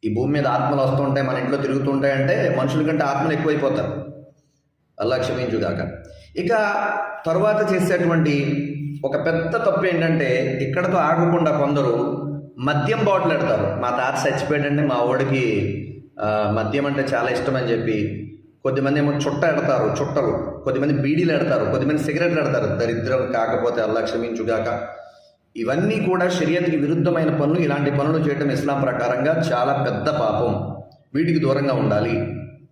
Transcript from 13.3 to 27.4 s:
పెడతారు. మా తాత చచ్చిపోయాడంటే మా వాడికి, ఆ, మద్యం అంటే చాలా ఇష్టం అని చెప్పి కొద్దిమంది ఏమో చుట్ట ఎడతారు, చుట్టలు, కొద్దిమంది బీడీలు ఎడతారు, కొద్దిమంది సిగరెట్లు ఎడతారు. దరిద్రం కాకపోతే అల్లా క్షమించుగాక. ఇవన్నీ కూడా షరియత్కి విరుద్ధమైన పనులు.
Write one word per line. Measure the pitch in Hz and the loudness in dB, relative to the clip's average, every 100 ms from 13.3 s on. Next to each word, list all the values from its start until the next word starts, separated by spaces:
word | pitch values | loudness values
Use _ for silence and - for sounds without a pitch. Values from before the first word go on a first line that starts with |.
పెడతారు. | 147 131 107 101 - | 0 0 0 0 -2
మా | 123 | -2
తాత | 120 127 131 143 | 0 -2 0 0
చచ్చిపోయాడంటే | 139 - 147 143 147 | -2 0 0 0 0
మా | 147 123 | 0 2
వాడికి, | 120 131 135 135 120 104 101 101 - - - - | 2 2 2 2 2 0 -2 -4 -8 -14 -18 -6
ఆ, | 104 107 101 107 | -2 0 0 0
మద్యం | 107 135 139 | 0 0 0
అంటే | 139 | 0
చాలా | 135 123 120 | 0 0 0
ఇష్టం | 123 - 131 | -2 0 -2
అని | 113 | 0
చెప్పి | 113 110 107 101 101 - - - _ | 0 0 0 -2 -4 -10 -16 -20 _
కొద్దిమంది | 135 131 135 147 | -2 0 0 2
ఏమో | 147 | 2
చుట్ట | 139 139 | 0 -2
ఎడతారు, | - 170 147 - 127 110 - | 0 0 2 2 2 0 0
చుట్టలు, | 139 147 120 98 - - | -2 0 0 -2 -6 -6
కొద్దిమంది | - 131 143 | -4 0 0
బీడీలు | 139 139 160 175 | 2 2 2 2
ఎడతారు, | 151 - 123 | 2 2 0
కొద్దిమంది | 107 - 131 151 | 0 0 0 0
సిగరెట్లు | 151 165 170 160 | 0 0 0 0
ఎడతారు. | 135 131 110 | 0 0 0
దరిద్రం | - 117 117 123 127 123 | 0 0 -2 0 0 0
కాకపోతే | 120 113 120 120 117 | 0 0 0 0 0
అల్లా | 107 110 | 0 0
క్షమించుగాక. | 113 117 117 117 113 113 113 - - - - - - _ _ 113 | -2 -2 -4 -4 -2 0 0 -4 -6 -12 -18 -20 -20 _ _ -6
ఇవన్నీ | 113 143 202 220 | -2 2 2 0
కూడా | - 180 180 | 0 2 2
షరియత్కి | 180 156 175 175 156 | 2 0 2 2 0
విరుద్ధమైన | 143 165 151 165 156 | 0 2 2 2 2
పనులు. | 143 | 2